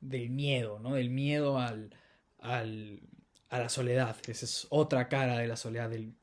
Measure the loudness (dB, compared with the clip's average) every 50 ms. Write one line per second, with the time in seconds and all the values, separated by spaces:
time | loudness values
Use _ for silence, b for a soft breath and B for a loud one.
0 | -10 -6 -4 -4 -2 -2 -2 0 2 2 2 2 2 0 -4 -6 -4 -2 0 2
1 | 2 2 0 0 2 2 2 2 2 2 2 2 2 0 -2 -4 -8 -10 b b
2 | b b b b b b _ _ -6 -2 -2 -2 -2 -2 -6 -8 -8 -10 -14 -16
3 | -16 -20 -20 -20 -20 _ _ _ _ -4 -2 -2 -2 0 -2 0 0 2 4 4
4 | 4 2 0 -4 -8 -10 -8 -8 -6 -6 -6 -6 -4 2 4 4 4 6 4 2
5 | 2 2 2 2 2 2 2 2 0 -2 -2 -4 -6 -6 -4 -4 -4 -4 -4 -6
6 | -6 -8 -12 -14